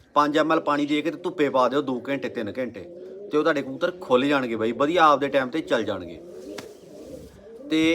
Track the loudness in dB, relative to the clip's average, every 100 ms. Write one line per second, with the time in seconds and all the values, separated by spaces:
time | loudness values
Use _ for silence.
0 | _ 2 4 4 4 2 2 0 2 0
1 | -2 -4 -8 0 2 4 4 2 0 -4
2 | -4 -4 -4 -6 -6 -6 -6 -8 -14 -16
3 | -16 -16 -4 0 2 0 -2 -4 -4 -4
4 | 0 2 4 0 0 -2 -2 0 2 6
5 | 6 6 4 0 0 -4 0 0 0 -4
6 | -8 -14 -16 -16 -14 -14 -14 -20 -20 -20
7 | -16 -16 -18 -20 -20 -16 -2 2 2